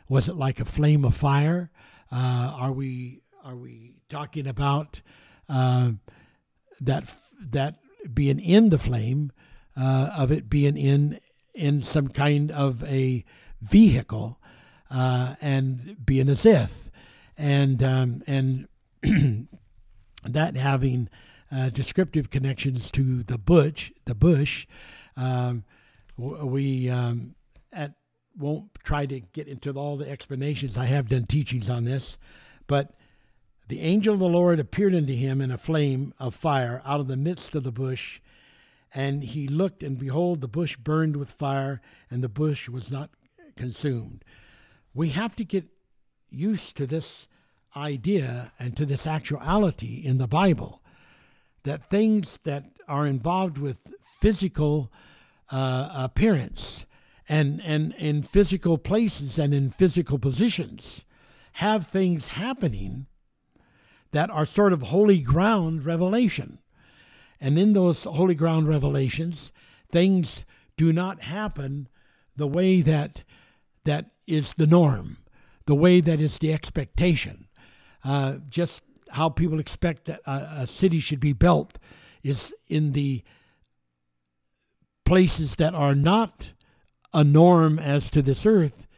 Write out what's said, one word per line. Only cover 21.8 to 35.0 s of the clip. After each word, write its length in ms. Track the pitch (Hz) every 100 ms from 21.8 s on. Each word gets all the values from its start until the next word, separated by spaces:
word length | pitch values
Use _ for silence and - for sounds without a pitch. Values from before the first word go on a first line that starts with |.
| - - 185 156 127
connections 600 | 139 131 131 139 127 -
to 320 | 139 131 127
the 140 | 107 123
bush, 540 | 104 175 147 151 - _
the 120 | - 110
bush. 520 | 160 147 143 - - - - - - -
Um, 480 | 127 127 123 120 - _ _ _ _ -
w-, 260 | 127 156 143
we, 440 | 135 139 131 127
um, 460 | 123 120 120 120 - _ _ _
at, 220 | 196 147 - _ _ _ 208
won't 360 | 143 156 208 -
try 220 | - 147 143
to 160 | 135
get 260 | 101 - 147
into 240 | 131 143
all 240 | 135 147 143
the 140 | 139
explanations. 680 | 139 - 135 143 147 135 110
I 100 | 127
have 200 | 139 117
done 180 | 131 113
teachings 440 | 151 - 127 104
on 160 | 120 117
this, 320 | 135 - - - - - _ -
but 260 | 143 143 _ _ _ _ _ _ _ -
the 100 | -
angel 360 | 160 202 214 202
of 40 |
the 60 | 180
Lord 340 | 175 175 170
appeared 340 | 139 - 202
unto 200 | 180